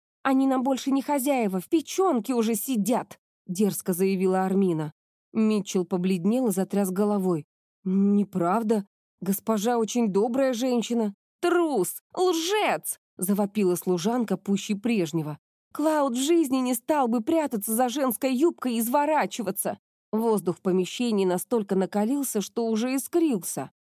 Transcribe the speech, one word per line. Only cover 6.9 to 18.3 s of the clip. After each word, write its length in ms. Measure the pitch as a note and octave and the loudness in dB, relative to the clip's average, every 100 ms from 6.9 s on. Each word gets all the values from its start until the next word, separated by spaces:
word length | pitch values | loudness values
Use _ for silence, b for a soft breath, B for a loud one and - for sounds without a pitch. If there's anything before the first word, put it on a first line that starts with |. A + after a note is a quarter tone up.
| F#3 G#3 G#3 F#3 D#3+ - _ _ _ | 0 0 0 0 -2 -4 _ _ _
«Неправда. 1000 | F#3 G3 G3+ G3+ G3 F3+ E3+ G#3+ A3 A3 G3 _ _ _ | -2 2 4 2 0 0 0 0 2 0 -2 _ _ _
Госпожа 560 | F#3 G3 - G#3+ A3+ A#3 | -4 -2 -2 -2 0 0
очень 300 | G#3+ A#3+ A3+ | 0 0 0
добрая 420 | F#3 A#3+ B3+ C4 | 2 0 2 0
женщина». 600 | A3+ C4 A#3+ G#3 A#3 G#3 - _ _ | 0 0 0 0 -2 -2 -6 _ _
«Трус! 640 | F4 F4 D#4+ A#3+ F3+ - - - | 0 2 2 0 -2 -6 -10 0
Лжец!» 840 | F#4 E4 E4 G#4+ D#4 E3 - - _ - | 2 2 0 0 0 0 -4 -10 _ -8
завопила 580 | F#3 G3+ G3+ G#3+ F#3 F3 | -2 0 0 0 0 0
служанка 640 | F3+ F3 F#3+ B3 A3+ F#3 | 0 0 0 -2 -2 -4
пуще 380 | - G3 - G3+ | -2 -2 -2 -4
прежнего. 640 | A#3 A3 D#3+ E3 D3+ D3 _ _ _ | 0 0 0 -4 -6 -10 _ _ _
«Клауд 400 | - D#4 D4+ C#4 | -2 0 2 0
в 80 | A#3+ | 0
жизни 360 | C#4 E4+ C4+ C4 | 2 2 2 0
не 160 | B3+ | 0
стал 340 | B3 - D4+ B3 | -2 0 0 2
бы 140 | A#3+ | 0
прятаться 520 | A3 E4 D4 G#3 A3+ | 0 0 0 -4 -4
за 160 | A3 B3+ | 0 0
женской 440 | C4 C4 G#3 C4 | 0 -2 -2 -2